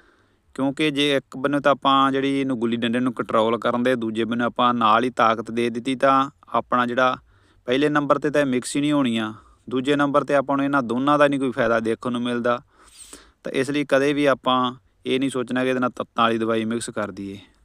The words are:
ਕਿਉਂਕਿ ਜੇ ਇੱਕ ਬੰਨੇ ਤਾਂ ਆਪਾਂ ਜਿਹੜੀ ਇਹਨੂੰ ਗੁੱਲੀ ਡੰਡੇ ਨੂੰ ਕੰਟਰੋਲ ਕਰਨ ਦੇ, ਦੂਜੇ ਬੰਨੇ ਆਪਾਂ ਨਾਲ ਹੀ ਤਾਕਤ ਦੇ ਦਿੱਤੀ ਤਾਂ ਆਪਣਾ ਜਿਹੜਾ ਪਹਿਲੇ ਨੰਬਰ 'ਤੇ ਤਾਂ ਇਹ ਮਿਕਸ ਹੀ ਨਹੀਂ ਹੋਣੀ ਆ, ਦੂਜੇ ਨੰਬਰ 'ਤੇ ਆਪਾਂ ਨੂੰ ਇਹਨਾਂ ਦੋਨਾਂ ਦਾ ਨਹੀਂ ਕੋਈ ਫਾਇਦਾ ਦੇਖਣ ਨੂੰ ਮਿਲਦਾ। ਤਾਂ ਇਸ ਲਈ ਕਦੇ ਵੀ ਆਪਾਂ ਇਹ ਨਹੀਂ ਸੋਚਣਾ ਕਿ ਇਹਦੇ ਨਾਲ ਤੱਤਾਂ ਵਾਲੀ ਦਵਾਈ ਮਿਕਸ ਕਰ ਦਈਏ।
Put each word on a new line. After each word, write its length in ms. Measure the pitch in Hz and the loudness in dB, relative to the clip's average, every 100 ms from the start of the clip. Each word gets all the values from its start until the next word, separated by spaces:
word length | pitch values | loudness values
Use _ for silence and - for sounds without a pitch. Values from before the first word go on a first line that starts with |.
| _ _ _ _ _ | _ _ _ _ _
ਕਿਉਂਕਿ 360 | - 135 139 156 | -6 -4 0 -2
ਜੇ 260 | 143 147 139 | 0 0 0
ਇੱਕ 200 | - 135 | -2 -6
ਬੰਨੇ 240 | 143 143 | -2 0
ਤਾਂ 120 | 143 | 2
ਆਪਾਂ 400 | 135 135 139 135 | 2 2 4 4
ਜਿਹੜੀ 280 | 135 139 139 | 2 0 0
ਇਹਨੂੰ 180 | 135 120 | -2 -2
ਗੁੱਲੀ 180 | 117 117 | -2 -2
ਡੰਡੇ 240 | 120 120 | -2 0
ਨੂੰ 120 | 127 | -2
ਕੰਟਰੋਲ 460 | 113 113 117 110 117 | -4 0 2 2 0
ਕਰਨ 240 | 120 120 | -2 0
ਦੇ, 120 | 123 | 0
ਦੂਜੇ 300 | 127 113 110 | 0 -2 -4
ਬੰਨੇ 200 | 110 120 | -4 -2
ਆਪਾਂ 300 | 120 117 123 | -4 0 0
ਨਾਲ 300 | 120 110 113 | 2 4 4
ਹੀ 60 | 123 | 2
ਤਾਕਤ 400 | 120 113 113 110 | 2 2 2 -4
ਦੇ 200 | 113 120 | -2 -2
ਦਿੱਤੀ 240 | 117 127 | -2 -6
ਤਾਂ 360 | 127 139 135 139 - - | 0 4 4 2 -6 -4
ਆਪਣਾ 380 | 117 - 123 123 | -4 0 -2 0
ਜਿਹੜਾ 300 | 120 127 127 - _ _ _ - | 0 0 0 -10 _ _ _ -2
ਪਹਿਲੇ 220 | 131 147 | 0 2
ਨੰਬਰ 280 | 147 143 139 | 2 0 0
'ਤੇ 140 | 151 | 0
ਤਾਂ 100 | 147 | 0
ਇਹ 60 | 139 | 0
ਮਿਕਸ 300 | 123 - 147 | -2 -2 -2
ਹੀ 40 | |
ਨਹੀਂ 120 | 147 | 0
ਹੋਣੀ 240 | 147 127 113 | 0 0 -2
ਆ, 180 | 110 107 - _ - | -4 -10 -20 _ -6
ਦੂਜੇ 260 | 127 131 143 | -4 0 0
ਨੰਬਰ 260 | 143 143 | 2 0
'ਤੇ 120 | 139 | 2
ਆਪਾਂ 220 | 143 131 139 | 0 0 -2
ਨੂੰ 80 | |
ਇਹਨਾਂ 180 | 139 143 | 0 0
ਦੋਨਾਂ 360 | 113 120 143 147 | 0 -2 0 4
ਦਾ 100 | 143 | 4
ਨਹੀਂ 120 | 139 | 2
ਕੋਈ 100 | 131 | -2
ਫਾਇਦਾ 300 | 127 117 117 | -2 0 0
ਦੇਖਣ 320 | 113 113 127 | 0 -4 -4
ਨੂੰ 100 | 120 | -4
ਮਿਲਦਾ। 400 | 123 120 120 120 - _ - - - - - _ | -4 -2 -2 -2 -6 _ -20 -20 -20 -20 -20 _
ਤਾਂ 80 | - | -6
ਇਸ 180 | - 131 | -4 -2
ਲਈ 140 | 147 | -2
ਕਦੇ 280 | 143 135 143 | 0 2 2
ਵੀ 120 | 143 | 2
ਆਪਾਂ 500 | 143 127 131 127 123 127 _ _ 127 | 2 2 0 0 0 -4 _ _ -4
ਇਹ 140 | 127 | -2
ਨਹੀਂ 100 | 135 | -2
ਸੋਚਣਾ 320 | 131 120 127 | -4 -4 -2
ਕਿ 60 | 131 | 0
ਇਹਦੇ 120 | 131 | 0
ਨਾਲ 100 | 123 | -2
ਤੱਤਾਂ 340 | - - - | -4 -8 0
ਵਾਲੀ 140 | 117 117 | 0 2
ਦਵਾਈ 260 | 110 113 | 0 0
ਮਿਕਸ 260 | 110 117 123 | -2 -4 -6
ਕਰ 200 | 117 101 | -8 -8
ਦਈਏ। 280 | 98 98 98 - _ | -8 -12 -14 -18 _